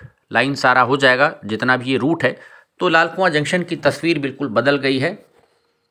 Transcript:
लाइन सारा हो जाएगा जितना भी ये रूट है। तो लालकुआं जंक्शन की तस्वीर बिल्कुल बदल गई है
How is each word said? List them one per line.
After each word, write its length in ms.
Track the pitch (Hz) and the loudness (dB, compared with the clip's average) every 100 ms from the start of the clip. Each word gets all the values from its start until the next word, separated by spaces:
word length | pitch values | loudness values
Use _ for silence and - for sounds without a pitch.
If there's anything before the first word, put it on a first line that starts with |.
| - _ _ | -18 _ _
लाइन 240 | 117 135 139 | -2 0 0
सारा 240 | 131 127 | 2 4
हो 140 | 123 139 | 2 4
जाएगा 360 | 135 127 147 - 101 | 4 4 2 -2 -8
जितना 320 | 107 117 135 | -4 0 -2
भी 140 | 123 | 0
ये 60 | 131 | -2
रूट 240 | 139 165 | 0 0
है। 140 | - - - - _ _ | -2 -4 -12 -20 _ _
तो 100 | 180 | 0
लालकुआं 420 | 165 170 175 185 | 2 2 0 0
जंक्शन 320 | 151 147 180 | 0 -2 -4
की 120 | 170 156 | -4 -2
तस्वीर 420 | 143 127 165 160 | -2 -2 -2 -2
बिल्कुल 280 | 135 127 139 | -4 -6 -4
बदल 260 | 110 127 143 | 0 0 0
गई 200 | 135 131 | 0 -2
है 180 | 156 214 - _ _ _ _ _ _ | -2 -6 -14 _ _ _ _ _ _